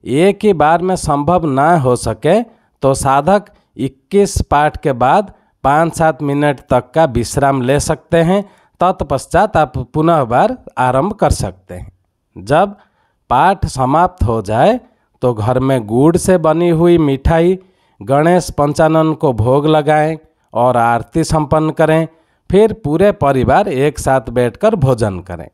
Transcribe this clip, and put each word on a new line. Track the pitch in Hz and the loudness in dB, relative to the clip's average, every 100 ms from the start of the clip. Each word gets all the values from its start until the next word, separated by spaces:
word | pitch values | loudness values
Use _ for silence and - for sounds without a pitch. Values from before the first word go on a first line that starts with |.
| - | -4
एक | 135 190 196 | 0 0 2
ही | 214 | -2
बार | 170 147 170 | 2 2 2
में | 185 185 | 0 -4
संभव | - 143 147 180 165 | -2 -2 0 0 0
ना | 135 151 170 | 0 2 2
हो | 127 120 | 2 -2
सके | 120 107 147 208 226 _ _ _ | -4 -4 0 0 -2 _ _ _
तो | 135 | -2
साधक | 135 139 139 147 202 202 _ _ - | 0 0 0 2 0 -2 _ _ -8
इक्कीस | 131 _ _ 196 202 - - | -8 _ _ 0 0 -2 -2
पाठ | 143 151 - | 0 0 -2
के | 151 | -6
बाद | 127 127 180 202 _ _ _ | 0 2 0 -2 _ _ _
पाँच | 135 147 165 | -2 0 0
सात | - 160 - | 0 -2 0
मिनट | 147 143 147 135 _ | -4 0 -2 -2 _
तक | 127 - | -2 0
का | 160 160 | 0 0
विश्राम | 120 110 - 139 135 | 0 -4 0 0 0
ले | 123 143 | 0 -2
सकते | - 160 _ 165 | -2 -6 _ 0
हैं। | 165 196 202 _ _ _ | 2 0 -4 _ _ _
तत्पश्चात | 175 185 139 139 - 165 214 175 | -2 -2 -4 -6 -2 0 2 0
आप | 147 131 123 | -2 -4 -6
पुनः | 151 160 165 117 | -2 2 2 0
बार | 123 214 254 - - | 0 0 -4 -12 -4
आरंभ | 127 127 185 | 0 0 -2
कर | 202 151 | -2 -2
सकते | - 101 92 _ | -2 -6 -10 _
हैं। | 90 - _ _ _ _ - | -16 -16 _ _ _ _ -18
जब | 98 151 202 202 _ _ _ _ _ | -2 0 0 -6 _ _ _ _ _
पाठ | 127 170 - - | 0 2 0 -6
समाप्त | 135 127 151 180 - | -2 0 0 0 -2
हो | - 113 | -2 -2
जाए | 101 110 170 247 - _ _ _ | -2 0 2 0 -6 _ _ _
तो | 127 | -4
घर | 113 104 127 | -2 -2 0
में | 135 131 104 | 0 -2 0
गुड़ | 117 151 165 | 2 2 2
से | - 185 | 0 0
बनी | 156 160 175 | 2 0 0
हुई | 160 175 170 | 2 2 4
मिठाई | 147 135 - 165 170 185 _ _ _ _ | 2 0 0 2 0 -2 _ _ _ _
गणेश | 101 139 165 180 - | -2 0 2 2 0
पंचानन | - 143 143 160 160 160 | -4 -2 0 2 2 0
को | 156 151 | 0 -2
भोग | 113 117 139 156 | 0 0 0 2
लगाएं | 156 147 151 151 160 _ _ _ | 0 2 0 0 -4 _ _ _
और | 110 123 120 | -2 0 2
आरती | 117 117 - 165 | 0 0 -2 -4
संपन्न | 156 156 147 156 156 | -2 -2 0 0 -2
करें। | 143 156 160 160 _ _ _ _ | 0 2 2 -2 _ _ _ _
फिर | 190 220 - | 2 2 -2
पूरे | 143 160 202 | -4 0 0
परिवार | - 143 131 117 151 208 | 2 0 0 2 2 0
एक | 131 143 - | -2 -2 -2
साथ | 147 131 127 | -2 -2 -2
बैठकर | 120 123 - 214 214 | -2 -2 0 -2 0
भोजन | 135 120 110 92 | 0 0 -2 -4
करें। | 85 85 78 | -12 -14 -16